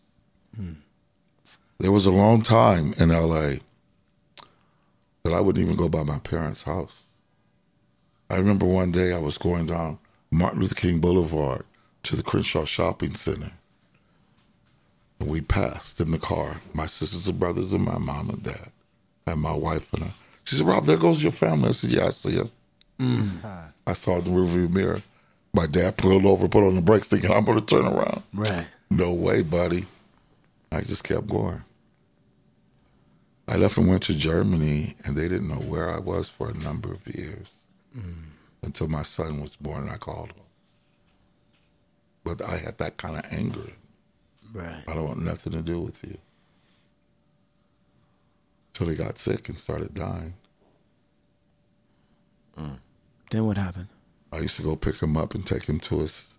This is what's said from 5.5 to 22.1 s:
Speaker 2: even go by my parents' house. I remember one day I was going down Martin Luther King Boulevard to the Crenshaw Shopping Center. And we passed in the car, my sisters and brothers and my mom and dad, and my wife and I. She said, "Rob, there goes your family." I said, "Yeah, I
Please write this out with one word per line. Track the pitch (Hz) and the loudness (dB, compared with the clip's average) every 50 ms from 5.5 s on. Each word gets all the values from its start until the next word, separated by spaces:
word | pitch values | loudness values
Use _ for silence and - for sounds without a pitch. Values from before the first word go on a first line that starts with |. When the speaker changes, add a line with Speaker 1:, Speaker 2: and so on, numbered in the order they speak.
| 92 - 92 | 4 2 2
Speaker 2:
even | 87 82 | 2 2
go | 82 85 82 | 2 2 2
by | 80 82 76 | 2 0 -2
my | 71 73 71 | -2 -4 -4
parents' | - - - 82 80 73 - - - | -4 -4 -4 -4 -2 -4 -6 -8 -8
house. | - 80 92 71 - - - _ _ _ _ _ _ _ _ _ _ _ _ _ _ _ _ _ _ _ _ _ _ _ _ _ _ | -6 -6 -6 -6 -8 -12 -20 _ _ _ _ _ _ _ _ _ _ _ _ _ _ _ _ _ _ _ _ _ _ _ _ _ _
I | 98 92 | 0 2
remember | 92 101 104 95 92 | 4 4 4 4 4
one | 90 92 92 90 90 | 4 4 4 2 2
day | 85 90 92 90 90 | 2 2 2 2 2
I | 87 | 0
was | 78 73 - - | -2 -4 -4 -2
going | - 92 87 87 82 | 0 0 0 0 0
down | 82 87 85 82 80 76 - _ _ _ _ _ _ - | -2 -2 -2 -2 -4 -6 -10 _ _ _ _ _ _ 2
Martin | 80 90 - - - | 2 2 2 2 0
Luther | 90 92 - | -2 -2 -2
King | - - 90 87 82 | 0 0 2 2 4
Boulevard | 78 87 90 92 85 78 80 76 73 67 64 - - - _ _ _ _ _ _ _ | 4 4 4 4 2 2 0 0 0 0 -2 -4 -8 -12 _ _ _ _ _ _ _
to | - - | -6 -4
the | - - | -4 -4
Crenshaw | - - 101 - - - - 78 | -2 -2 -2 -2 0 -2 -2 -2
Shopping | 73 - - 87 87 - - - 78 76 | -2 -2 -2 -2 -2 -2 -2 -6 -6 -6
Center. | - - 80 73 - - - - - _ _ _ _ _ _ _ _ _ _ _ _ _ _ _ _ _ _ _ _ _ _ _ _ _ _ _ _ _ _ _ _ | -4 -4 -4 -4 -4 -8 -12 -14 -18 _ _ _ _ _ _ _ _ _ _ _ _ _ _ _ _ _ _ _ _ _ _ _ _ _ _ _ _ _ _ _ _
And | - 73 | -4 -2
we | 76 82 | -2 -4
passed | - - - - 98 - - - - - - - | -2 -2 0 0 0 0 -2 -6 -12 -14 -4 -2
in | 85 78 | -2 0
the | 82 76 | 0 -2
car, | - - 87 82 73 71 78 85 - - - | -2 -2 -2 -2 -2 -4 -6 -12 -14 -8 -6
my | 78 78 | -6 -6
sisters | - - - 80 - - 87 87 95 | -4 -4 -6 -6 -6 -6 -6 -4 -4
and | 87 87 | -2 0
brothers | 90 87 87 90 92 92 98 | 0 0 0 -2 -2 0 0
and | 92 95 | 0 0
my | 90 87 87 | 0 -2 -2
mom | 82 - 69 73 80 - | -4 -4 -4 -6 -6 -6
and | - - - | -6 -6 -8
dad, | - - - - - _ _ _ _ _ _ _ _ _ _ _ - | -10 -10 -10 -14 -18 _ _ _ _ _ _ _ _ _ _ _ -6
and | 85 76 | -4 -2
my | 76 78 78 | -2 -2 -2
wife | 76 76 78 80 80 - - - | -2 -2 -2 -2 -4 -4 -4 -6
and | - - | -6 -6
I. | - - - - _ _ _ _ | -6 -10 -14 -20 _ _ _ _
She | - - | -4 -2
said, | 139 151 | 0 2
"Rob, | 170 185 - 156 | 4 4 4 4
there | 147 160 | 4 4
goes | 165 165 170 165 151 151 | 6 6 4 4 4 2
your | 170 | 0
family." | - - - 165 160 147 127 110 | 2 2 2 2 4 4 4 2
I | |
said, | - - - 120 | 2 0 0 2
"Yeah, | 120 - 90 | 2 2 2
I | 90 | 2